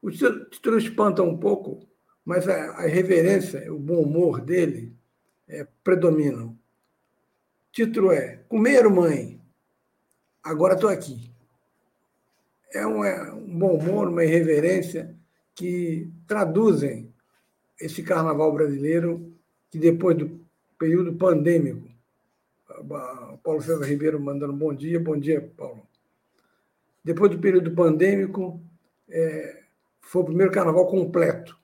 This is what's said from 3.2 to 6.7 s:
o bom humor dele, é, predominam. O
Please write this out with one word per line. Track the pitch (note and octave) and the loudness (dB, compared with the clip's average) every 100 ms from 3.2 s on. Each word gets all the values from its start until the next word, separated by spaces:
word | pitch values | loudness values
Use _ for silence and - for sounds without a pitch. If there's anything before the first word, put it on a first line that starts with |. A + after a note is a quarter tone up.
| E3+ G3 - C3+ - | 4 2 0 -10 -10
o | D3+ | -10
bom | C#3+ E3+ | -2 0
humor | D3 D#3+ F3 A#2+ | 2 2 2 0
dele, | B2 F3+ D#3+ A#2 A2+ - _ _ _ _ _ | -2 0 0 -2 -12 -20 _ _ _ _ _
é, | D3 D3 _ | -16 -16 _
predominam. | - F3+ E3+ D#3 C#3+ A#2+ A#2 | 0 2 4 2 0 -2 -12
O | A2+ _ | -16 _